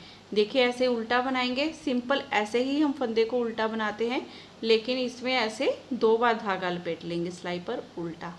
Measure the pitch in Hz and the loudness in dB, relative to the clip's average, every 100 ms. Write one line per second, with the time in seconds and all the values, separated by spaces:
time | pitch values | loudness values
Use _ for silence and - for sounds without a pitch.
0 | - - - 208 214 269 247 240 254 233 | -14 -20 -4 2 2 4 4 4 2 2
1 | 220 247 254 254 247 254 311 311 - 247 | 2 0 2 0 0 0 -2 -2 -2 0
2 | 240 269 - - 214 240 262 285 302 277 | 2 0 0 0 2 0 2 2 2 2
3 | 247 226 226 247 233 220 220 226 214 214 | 0 2 2 2 -2 -2 -2 -2 -4 -2
4 | 233 262 - - - - 226 220 220 254 | -2 -2 -6 -12 -20 -4 4 4 4 -2
5 | 247 240 247 254 220 226 311 539 - 233 | -2 -4 -2 0 0 0 0 0 -4 2
6 | 220 226 240 220 208 185 180 175 175 165 | 4 6 4 2 0 -2 -2 -4 -4 -6
7 | 170 170 170 175 180 175 175 247 - - | -4 -4 -4 -6 -6 -6 -6 -8 -8 -8
8 | 170 165 170 | -8 -8 -12